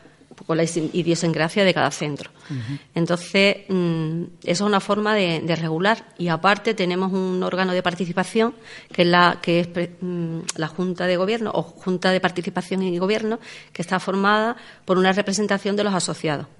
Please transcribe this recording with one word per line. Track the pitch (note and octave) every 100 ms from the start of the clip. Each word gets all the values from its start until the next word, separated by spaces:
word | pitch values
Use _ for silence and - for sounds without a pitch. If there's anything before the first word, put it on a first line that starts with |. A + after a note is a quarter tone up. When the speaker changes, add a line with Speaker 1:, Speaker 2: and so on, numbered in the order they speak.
| - _ - - -
Speaker 1:
con | E3
la |
isin-, | E3 E3+ D#3
idiosincrasia | F#3 D#3+ E3 E3+ D#3 D#3+ G#3
de | G3
cada | D#3 C3+
centro. | - D3+ C#3 - - -
Speaker 2:
Ujú. | C3+ A2+ C#3 -
Speaker 1:
Entonces, | E3 E3 F3 - G3 G3 G3+ -
mm, | F#3 F3 E3 D#3 E3 F3 -
eso | - F3 G3+
es |
una | G3
forma | G3 G3+ G#3 G#3+
de, | F3+ E3
de | E3 D#3+
regular. | E3 D#3+ G3 A3+ - -
Y | F3
aparte | D#3+ F#3 G3+ A3+
tenemos | G#3+ F3+ F3+ F#3+
un | F#3+ F#3 F#3
órgano | F#3 F3+ F#3
de | F3+
participación, | F3+ F3 F3 F3 F3+ A3 A3+ - - - -
que | -
es | F3
la, | F3 F3 -
que | - E3+
es | F3
pre-, | F3 F3 -
mm, | F3+ F3 E3 E3 - -
la | D#3
Junta | - F#3 F3 F3+
de | F3+
Gobierno, | F#3+ A#3 G#3+
o | -
Junta | E3+ - F#3 F3+ F#3+
de | F#3
Participación | F#3 F3 F3 F#3 F3+ F#3
y | F#3+ F3
Gobierno, | F#3+ A3 A3 A#3 - - -
que | -
está | E3 F#3
formada | - F#3+ G3 G#3+ A3 A#3+ - -
por | - F3+
una | F#3
representación | F#3 G3+ G3 G#3 G3 G3+ G3+
de | G#3
los |
asociados | F#3 - D3 D#3+ C#3+ D3 -